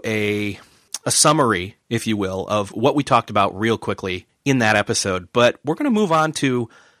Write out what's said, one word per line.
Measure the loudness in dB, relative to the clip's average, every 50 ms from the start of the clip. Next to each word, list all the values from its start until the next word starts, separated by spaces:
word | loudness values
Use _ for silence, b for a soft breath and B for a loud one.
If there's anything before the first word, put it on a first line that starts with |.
| -2
a, | -2 -2 -2 -2 -2 -2 -2 -4 -4 -6 b b b b b b _ -14 -8 -4
a | -2
summary, | 0 4 4 4 4 4 4 2 2 0 -2 -6 -12 _ _ -6
if | -6 -4 -2
you | -2 -2
will, | -2 -2 -4 -4 -6 -4
of | -2 -2 -2 -2 -4
what | -4 0 0 0 2
we | 0 0
talked | 2 2 2 2 0
about | 0 0 0 0 0 -2
real | -2 0 0 -2
quickly | -2 -6 -6 -4 -6 -6 -6 -8 -10 _ _ _ -2
in | 0 2 4
that | 4 4 4
episode. | 4 2 0 -2 -2 -2 -2 -4 -4 -6 -2 2
But | 4 4 4 2 0 -4
we're | -6 -4
gonna | -2 -2 0
move | 0 2 2 2
on | 2 2 0 0 -2
to, | -2 -2 -2 -2 -2 -4 b b b b b b b